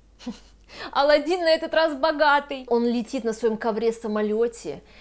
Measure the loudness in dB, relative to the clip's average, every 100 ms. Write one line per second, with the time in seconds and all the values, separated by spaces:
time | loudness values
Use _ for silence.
0 | _ _ -14 -14 -18 -20 _ -16 -6 0
1 | 4 4 2 0 2 2 2 0 0 0
2 | 0 2 4 4 0 -10 -2 0 2 0
3 | -2 -4 -4 -2 -2 0 -2 0 0 -2
4 | -4 -2 0 0 -2 -2 -10 -12 -14 -20